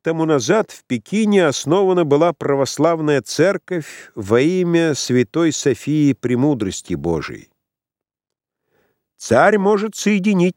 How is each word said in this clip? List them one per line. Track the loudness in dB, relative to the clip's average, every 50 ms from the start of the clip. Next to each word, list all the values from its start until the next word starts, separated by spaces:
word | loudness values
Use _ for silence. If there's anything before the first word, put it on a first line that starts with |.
тому | _ -4 -4 -2 0
назад | 0 0 0 2 0 0 0 -2 -4
в | -10 -20 _
Пекине | -6 -6 -6 -6 -4 -2 0 0 2 2 4 2
основана | 2 0 -2 -2 0 0 2 2 2 2 0 2
была | 2 2 2 2 2
православная | 0 -2 -4 -2 -2 0 -2 -2 0 0 0 0 0 0 0 0 -2 -2
церковь | -2 -4 -2 0 0 0 0 -2 -6 -8 -8 -8 -8 -10 -14 -20 -20 -16 _
во | -12 -2 0 2 2
имя | 2 2 0 0 0 0 2 2 2 0 -2
Святой | -2 -2 0 0 0 0 0 -2 -2 0 0
Софии | -2 -2 -2 -2 -2 -2 -4 -2 0 2 2 2
Премудрости | 0 0 -2 -2 -2 0 0 0 0 -2 -4 -6 -6 -8 -8 -8 -8
Божией. | -6 -4 -2 -4 -4 -4 -8 -12 -16 -20 _ _ _ _ _ _ _ _ _ _ _ _ _ _ _ _ _ _ _ _ _ _ _ _ _ _ _ _ _ _ _ _ _ _
«Царь | _ -4 0 2 4 4 4 4 2
может | 2 0 0 0 -2 -6 -8
соединить | -4 -2 0 0 0 0 0 2 2 2 0 -2